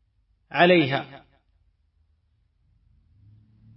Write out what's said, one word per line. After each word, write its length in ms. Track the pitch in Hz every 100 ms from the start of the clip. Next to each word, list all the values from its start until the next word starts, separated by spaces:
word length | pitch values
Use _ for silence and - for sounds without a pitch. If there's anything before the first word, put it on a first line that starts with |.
| _ _ _ _ _
عليها، 720 | 143 175 175 135 135 - 139 _ _ _ _ _ _ _ _ _ _ _ _ _ _ _ _ _ _ _ _ _ _ _ _ -